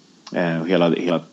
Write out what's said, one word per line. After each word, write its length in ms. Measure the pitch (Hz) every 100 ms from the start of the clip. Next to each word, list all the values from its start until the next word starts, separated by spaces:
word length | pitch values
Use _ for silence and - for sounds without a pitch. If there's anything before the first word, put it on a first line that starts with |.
| - - -
Eh, 320 | - 85 82
hela, 260 | 82 90 85
hela 300 | - 87 82 -